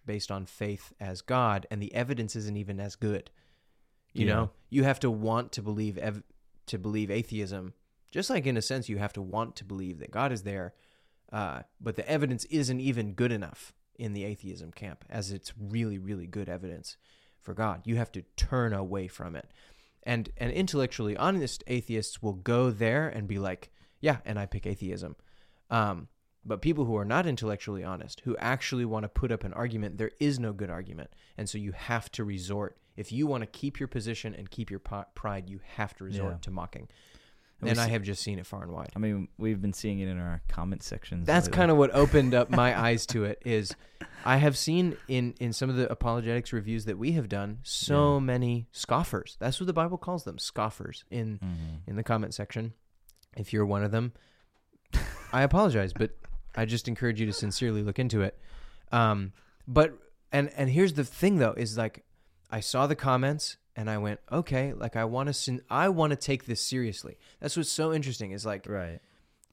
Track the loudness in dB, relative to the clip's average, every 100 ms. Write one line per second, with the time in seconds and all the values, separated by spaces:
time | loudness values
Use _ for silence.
0 | -8 -6 -4 -6 -8 -6 -6 -6 -10 -12
1 | -10 -8 -2 2 4 2 -2 -6 -4 -2
2 | -2 -2 -4 -4 -6 -4 -6 -6 -8 -4
3 | -2 -2 -6 _ _ _ _ _ _ _
4 | _ 0 2 4 2 -4 -2 4 4 4
5 | 2 2 2 0 0 -6 -4 -2 -2 -2
6 | -4 -4 -10 _ _ -20 -8 -6 -2 -2
7 | 0 -2 -2 -4 -4 -6 -10 -14 _ _
8 | _ -4 0 0 2 0 0 -4 -2 -2
9 | -4 -4 -6 -4 -4 -6 -10 -8 -8 -8
10 | -8 -2 -2 -2 -4 -6 -8 -12 _ _
11 | _ _ -10 -6 -6 -6 -12 -10 -8 -6
12 | -2 0 0 -2 -2 0 0 0 0 0
13 | -2 0 0 0 -6 -12 -20 _ _ -10
14 | -8 -6 -6 -8 -10 -12 -14 -14 -14 -14
15 | -10 -8 -6 -8 -10 -12 -6 -2 -2 -2
16 | -6 -8 -6 -8 -6 -6 -8 -10 -14 -18
17 | _ _ _ _ -10 -4 -2 -2 -2 0
18 | -2 -6 -8 -2 0 2 2 0 -2 -4
19 | -6 -8 -10 -10 -14 -20 -20 -20 _ _
20 | -4 -2 -2 -4 -2 0 0 2 0 0
21 | -2 2 2 2 0 -4 -4 -2 -2 -2
22 | -4 -4 -4 -2 2 4 4 4 2 2
23 | 0 -4 -4 -2 -4 -6 -10 _ -20 _
24 | 0 0 -2 -6 -4 -4 -4 -4 -6 -6
25 | -8 -12 -20 -20 -20 _ -2 0 2 -2
26 | -10 _ _ _ -8 -2 0 2 2 0
27 | 2 2 2 0 -2 -4 -4 -6 -6 -8
28 | -10 -8 -4 -2 0 -2 -2 -2 0 -2
29 | -2 0 0 0 -4 -4 -4 -2 -4 -4
30 | -4 0 0 0 -2 -4 -6 -8 -10 -12
31 | -14 -18 _ -10 -8 -6 -6 -6 -4 -4
32 | -4 -6 -4 -4 -4 -4 -4 -8 _ -12
33 | -6 -2 0 0 -4 -6 -6 -6 -6 -4
34 | -4 -6 -6 -10 -10 -8 -6 -8 -6 -8
35 | -8 -8 -6 -4 -8 -12 -10 -6 -6 -6
36 | -8 -4 -4 -4 -6 -6 -8 -10 -14 -20
37 | -20 -20 -20 -20 _ -6 0 2 2 0
38 | -2 -4 -4 -6 -8 -10 -8 -8 -8 -2
39 | -2 -2 -4 -4 -2 0 0 -2 -2 -2
40 | -2 -2 -2 -2 0 0 -2 -4 -6 -8
41 | -6 -2 4 6 6 6 8 8 8 8
42 | 8 8 8 6 6 6 6 6 4 4
43 | 2 0 0 -2 0 0 0 -6 -14 -16
44 | -16 -2 4 8 8 6 4 4 4 2
45 | -2 0 0 0 -2 0 0 2 2 2
46 | 2 2 2 0 0 -2 0 -2 -2 -2
47 | 2 2 2 -2 -2 -6 -6 -4 2 6
48 | 6 6 4 2 2 0 -2 -6 0 2
49 | 2 -2 -4 -4 -2 -2 0 0 0 -2
50 | -4 -6 -6 -8 -6 -2 -4 -4 -10 -12
51 | -8 -4 -4 -4 -4 -4 -4 -8 -6 -4
52 | 0 2 0 -4 -6 -6 -6 -8 _ _
53 | _ -20 _ -10 -2 2 4 4 2 2
54 | 0 -4 _ _ _ _ _ _ _ 0
55 | 0 -8 -2 4 6 8 6 4 2 2
56 | 0 -2 -8 -8 -6 -2 0 0 -2 0
57 | 0 2 0 0 -2 0 2 2 0 0
58 | 2 2 2 0 -12 -14 -14 -16 0 4
59 | 6 4 0 -8 -20 _ 2 6 6 4
60 | -20 -20 -2 2 2 2 4 6 6 4
61 | -2 2 4 6 4 2 -2 0 -2 -4
62 | _ _ _ _ -8 -6 -2 2 2 2
63 | 4 4 4 2 -2 -8 _ -6 -2 0
64 | -2 -4 -2 -2 0 0 0 -2 -4 -2
65 | 0 0 -2 -2 -2 -4 -2 2 4 4
66 | 4 2 0 -2 -2 -4 -2 0 -2 -4
67 | -10 -16 -20 -8 -4 -2 -2 0 2 2
68 | 0 -4 -6 -6 -4 -6 -4 -4 -4 -8
69 | _ _ _ _ _